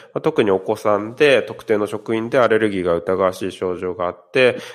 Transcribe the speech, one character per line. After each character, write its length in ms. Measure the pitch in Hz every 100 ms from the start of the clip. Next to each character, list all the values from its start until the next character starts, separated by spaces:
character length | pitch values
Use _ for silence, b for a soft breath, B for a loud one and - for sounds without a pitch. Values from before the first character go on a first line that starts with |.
| B
ま 60 | -
あ、 20 |
特 220 | 156 151
に 80 | 110
お 80 | 95
子 160 | - 110
さ 220 | 110 104
ん 180 | 107 123
で、 260 | 147 123
特 220 | - -
定 140 | - 104
の 100 | 104
食 280 | 110 - 113
品 140 | 117
で 80 | 135
ア 120 | 113
レ 100 | 110
ル 100 | 107
ギ 120 | 98
ー 20 |
が 120 | 87 85
疑 280 | - 95
わ 80 | 92
し 160 | 92 95
い 40 |
症 240 | - 92 87
状 160 | 92
が 140 | 90 90
あ 20 |
っ 220 | 87 _
て、 260 | 135 127 104 B